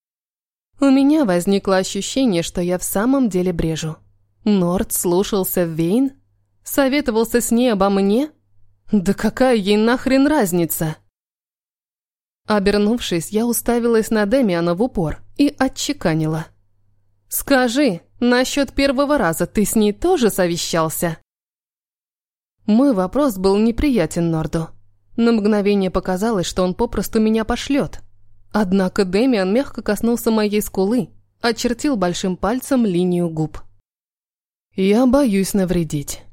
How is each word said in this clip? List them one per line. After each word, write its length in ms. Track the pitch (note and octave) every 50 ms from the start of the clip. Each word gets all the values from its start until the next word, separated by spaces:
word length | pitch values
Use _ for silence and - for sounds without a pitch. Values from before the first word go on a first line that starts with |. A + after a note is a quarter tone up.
| _ _ _ _ _ _ _ _ _ _ _ _ _ _ _ -
У 60 | C#4
меня 400 | C#4 C4 C4+ C#4 C#4 D4+ D#4+ C#4+
возникло 520 | G3 F3 F3 F3 G3 G3 G3 - G#3 F#3+
ощущение, 640 | F#3 F#3+ - - G3 G3 - - C4 C4+ A#3+ F#3 E3+ E3
что 180 | - - F#3
я 160 | F3 F3 F3+
в 60 | F3+ -
самом 460 | - - G3 G#3 B3+ C4+ C#4 C4 A3
деле 220 | F3+ F3+ F3+ F#3
брежу. 460 | F3+ E3 - D#3+ D#3+ D#3 - D#3 D#3+ - _ _ _ _ _ _ _ _ -
Норд 480 | A3 G#3 G3 F3 E3+ F3 G3 A3 - -
слушался 720 | - - F#3 F3 F3+ G#3 - - G3 F#3 F#3 - F#3 F3+
Вейн? 480 | E3 D#3+ D#3 E3 E3+ G3 B3 C#4 C4+ - _ _ _ _ _ _ _ _ _ -
Советовался 800 | - - - C#4 C4 C4 D4 D4 - G#3+ A3+ A#3 A3+ - A#3+
с 100 | G#3 -
ней 220 | A#3 A#3 B3+ B3+ A3
обо 160 | F#3+ G3 G3+
мне? 420 | G3 G3 G3 G3 G#3 A#3+ D4 D4+ _ _ _ _ _ - - - _ _ _ -
Да 220 | - G#3 E3+ F#3+ G3
какая 420 | - - A3+ - - B3+ C4 B3
ей 220 | A3+ F3+ G3 G#3
нахрен 500 | G#3 A3 A#3 B3 B3 - B3+ C4 C4+ C#4
разница? 680 | D4 D4+ D4+ A3 F3 F3 F3 E3+ D#3 - - E3+ D#3 D#3 - _ _ _ _ _ _ _ _ _ _ _ _ _ _ _ _ _ _ _ _ _ _ _ _ _ _ _ _ _
Обернувшись, 840 | - G#3+ G#3 F#3+ G3+ G3+ G#3 G#3 G#3 A#3+ A#3+ - - F#3 E3+ D#3+ -
я 160 | G3+ G#3+ A#3
уставилась 640 | A#3+ A#3 - - - A#3+ A#3+ A#3 A#3+ A#3 A3 G#3+ -
на 140 | A3+ G#3+ G#3
Демиана 500 | G3 G#3+ C#4 C4 G3+ F3 E3+ E3+ E3+ F3
в 80 | F3 A3+
упор 360 | - - - E3 D3+ - - - - -
и 180 | - C#4+ D4 -
отчеканила: 880 | - C4 C4 - - - - C#4+ - - F3+ D#3 D#3+ D#3 D#3 D#3 D#3 D#3+ - _ _ _ _ _ _ _ _ _ _ _ _ _ _ _
«Скажи, 760 | - - - - - C#4 B3+ B3+ B3 A3 C#4 D4+ A#3+ F3 E3+ _ _ _ -
насчет 520 | A#3+ A#3+ B3 B3 C4 - - C#4+ C#4 - -
первого 440 | - C#4 C#4 C4+ B3 C#4+ C4+ D4
раза 300 | C#4 G#3+ E3 E3 - F3+
ты 180 | - - A3 G3+
с 100 | - -
ней 180 | A3+ G#3 G#3 G3+
тоже 360 | - - F4 F#4+ D#4+ A#3+ G3
совещался?» 880 | - - F#3 F3 E3+ E3+ - - - E3+ D#3+ D#3+ - - - E3+ D#3+ - _ _ _ _ _ _ _ _ _ _ _ _ _ _ _ _ _ _ _ _ _ _ _ _ _ _ _ _ -
Мой 280 | - G#3 A3+ C#4 C#4+ B3
вопрос 440 | F#3 F#3 F#3 - B3+ D4+ C4+ G3
был 200 | F#3+ F#3 G3 G3
неприятен 720 | G#3 A3 A#3 A3+ - D4+ D4 B3+ G#3+ D#3+ D#3 - E3+ E3+ E3+
Норду. 400 | D#3+ D#3 D#3 D#3 - E3 E3 - - - - _ _ _ _ _ -
На 140 | - A#3 A#3
мгновение 580 | A#3+ A3 G3 G#3+ A3 G#3 F#3+ G3+ G#3 G3+ F#3+ F#3
показалось, 560 | - F#3+ - - F#3 F3+ G#3 A#3 A3+ F#3+ E3
что 180 | - - - F#3
он 120 | F#3 F3+
попросту 440 | - A#3 A3+ - A3 F#3+ - - A3
меня 260 | A3 A3 A3 A3+ A3
пошлет. 540 | - A#3+ - - - C#4 C#4+ F#3+ - - - - - - - - - - - - -
Однако 540 | - G#3+ G#3+ F3+ F#3+ G3 F#3 F#3 - - G3+
Демиан 460 | F3+ F3+ G3 B3 C4+ B3 G3+ F#3 F#3
мягко 300 | G3+ B3 C#4 - - -
коснулся 500 | - - G#3 G3 - A3+ A#3+ A3+ - A3+
моей 300 | A3 A3 G#3+ G#3 G3+ G#3+
скулы, 480 | G#3 - - G3+ F#3+ G3 A#3+ B3+ F#3 - - - _ _ _ _
очертил 540 | - A#3+ A3+ - - A#3+ A#3+ - - D4+ C#4
большим 420 | G3+ F#3 F3+ F3 - - F#3+ F3+
пальцем 480 | - - F#3+ A#3+ C4 - - C#4 B3+ A#3
линию 440 | G#3 F3 F3 F3+ F3+ F3+ F3 F3 E3+
губ. 300 | E3 D#3 D#3 D3+ - - - - - _ _ _ _ _ _ _ _ _ _ _ _ _ _ _ _ _ _ _ -
«Я 300 | - F#3+ G3 G3+ A#3 C4
боюсь 460 | B3+ A#3 C#4+ D4 A#3+ G3 G3 F#3+ - -
навредить. 680 | G#3 - E3 F3 F3 E3 D#3 D#3+ D3 C#3+ - - - - -